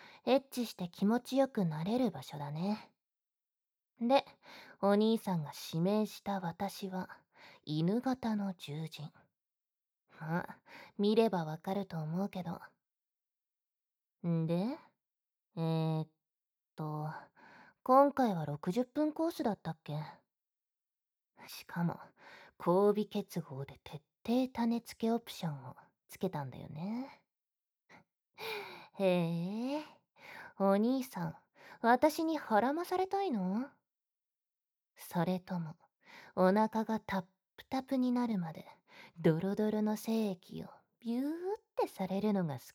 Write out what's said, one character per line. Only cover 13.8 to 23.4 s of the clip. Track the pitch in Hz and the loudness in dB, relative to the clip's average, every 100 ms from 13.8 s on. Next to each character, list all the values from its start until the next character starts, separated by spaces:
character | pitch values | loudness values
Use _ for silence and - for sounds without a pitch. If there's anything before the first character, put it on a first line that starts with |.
| _ _ _ _ 170 | _ _ _ _ -2
ん | 165 160 | 0 2
で、 | 170 214 311 - _ _ _ _ _ _ - | 0 0 -4 -12 _ _ _ _ _ _ -4
え | |
ー | 165 160 160 156 | 0 2 2 0
っ | 156 _ _ _ _ _ _ - | -2 _ _ _ _ _ _ -8
と、 | 151 151 151 - - _ - - - _ | -6 -4 -6 -8 -16 _ -20 -20 -20 _
今 | - 262 285 | 6 8 8
回 | 277 247 | 4 2
は | 175 | 2
六 | 147 147 - | -2 -4 -2
十 | 202 | 0
分 | 247 294 302 | 0 0 0
コ | 302 330 | 0 -2
ー | |
ス | - | 0
だ | 269 | -2
っ | 190 | -2
た | - | -6
っ | 160 | -10
け？ | - 147 151 - _ _ _ _ _ _ _ _ _ _ _ _ - | -6 -6 -8 -14 _ _ _ _ _ _ _ _ _ _ _ _ -18
し | - - | -16 -10
か | 175 | -2
も、 | 170 - - _ - - - - | -2 -2 -10 _ -20 -20 -20 -4
交 | - 180 202 | 2 4 4
尾 | 208 208 | 4 0
結 | 208 190 180 | -4 -4 -6